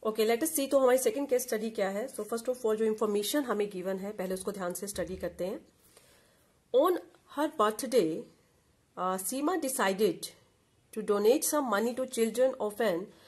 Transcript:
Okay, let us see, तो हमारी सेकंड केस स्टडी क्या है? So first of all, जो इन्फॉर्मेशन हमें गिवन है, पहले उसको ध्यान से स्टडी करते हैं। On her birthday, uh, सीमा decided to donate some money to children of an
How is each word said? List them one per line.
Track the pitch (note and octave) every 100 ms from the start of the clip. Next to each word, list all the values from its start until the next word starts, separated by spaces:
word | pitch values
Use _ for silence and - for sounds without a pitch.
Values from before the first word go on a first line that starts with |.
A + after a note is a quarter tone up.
Okay, | A3 A3 A3
let | A#3
us | D#4 -
see, | C4+
तो | C#4
हमारी | C4 B3+
सेकंड | B3+ A3 C#4
केस | B3+
स्टडी | B3 A3 A3
क्या | A3 G3
है? | G3 B3+
So | -
first | G#3 A#3 A#3
of | B3 A3
all, | G#3+
जो | A3
इन्फॉर्मेशन | G#3+ A3 G#3 G#3 D4
हमें | B3+ G#3 G#3
गिवन | F#3 F3+ F#3+
है, | G3
पहले | G#3+ F#3
उसको | F#3 F#3
ध्यान | F#3+ F3+
से | F3+ G3+
स्टडी | - E3+ F#3
करते | F3+ F3 F3+
हैं। | C4 - _ _ - _ _ _ _ _ _ _
On | B3 E4 F4+ - - _ -
her | D4+ D4+
birthday, | G#3+ G#3+ B3+ B3 E3 E3+ A#3 _ _ _ _ _ _ -
uh, | F#3 F#3+
सीमा | F#3+ C4 D4 F#4
decided | C#4 B3+ D4+ F#3+ G#3 E3 - - _ _ _ _ _
to | - G3+
donate | G3+ G#3 D#4 D#4
some | D4+ C4+
money | G3+ A3+ B3
to | B3+ -
children | A3+ A3+ C4 C4
of | G#3 G3+
an | A3+ E3+ G3+ -